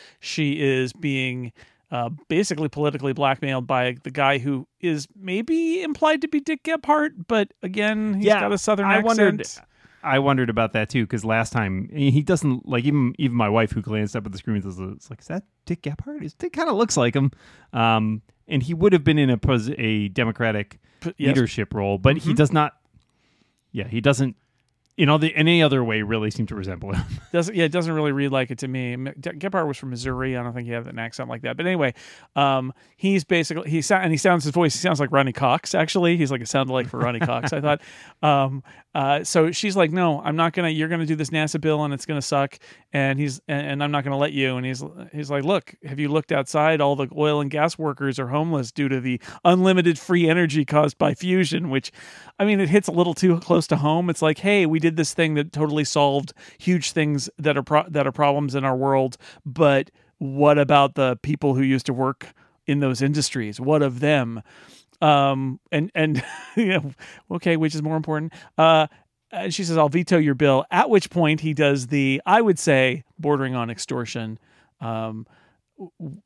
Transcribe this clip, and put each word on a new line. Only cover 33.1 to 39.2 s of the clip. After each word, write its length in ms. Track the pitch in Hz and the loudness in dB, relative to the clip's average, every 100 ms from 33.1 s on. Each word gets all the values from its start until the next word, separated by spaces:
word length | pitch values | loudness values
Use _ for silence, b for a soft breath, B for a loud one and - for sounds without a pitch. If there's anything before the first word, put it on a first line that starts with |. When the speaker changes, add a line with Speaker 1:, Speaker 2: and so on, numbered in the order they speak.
| 196 | 0
Speaker 1:
basically, 480 | - 175 151 160 156 | 2 0 0 -6 -4
he 100 | 160 | -2
sa-, 180 | 139 190 | 0 0
and 120 | 180 | 2
he 60 | 151 | 2
sounds, 260 | 190 175 | 2 2
his 100 | 143 | 2
voice, 200 | 170 160 | 2 2
he 80 | - | 2
sounds 180 | 180 143 | 0 0
like 140 | 135 | 2
Ronny 200 | 135 135 | 2 2
Cox, 400 | - 131 151 - | 0 0 0 0
actually. 440 | 185 160 190 175 170 | 0 0 2 2 2
He's 160 | 139 | 0
like 80 | 131 | -2
a 60 | 113 | -2
sound 220 | 139 131 | -2 0
alike 200 | 127 120 | -2 -4
for 100 | 120 | -2
Ronny 220 | 120 117 | -2 0
Cox, 320 | 120 120 135 | -2 -2 -2
I 80 | 151 | -2
thought. 200 | 147 147 B | 0 -2 B
Speaker 2:
<laughs> 40 | B B _ | B B _
Speaker 1:
Um, 440 | 151 139 135 135 B B _ 156 | 2 2 2 -4 B B _ -2
uh, 260 | 139 147 | 0 0